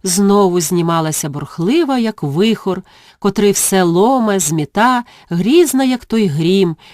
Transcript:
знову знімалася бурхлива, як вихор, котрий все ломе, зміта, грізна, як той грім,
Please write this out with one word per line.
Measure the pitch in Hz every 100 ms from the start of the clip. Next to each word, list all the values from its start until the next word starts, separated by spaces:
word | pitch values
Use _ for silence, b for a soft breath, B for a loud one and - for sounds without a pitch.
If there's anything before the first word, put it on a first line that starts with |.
знову | 190 185 202 202 190 175
знімалася | 165 180 165 165 156 156 151
бурхлива, | 143 143 - 170 320 294 262
як | 226 214
вихор, | 147 143 220 208 196 185 b b b b
котрий | 202 196 208
все | 196 - 196
ломе, | 175 170 220 269 220 196
зміта, | 180 160 151 196 240 254 240 B B
грізна, | 170 190 330 320 262
як | 262 254
той | - 226 202
грім, | 143 165 196 185 160 B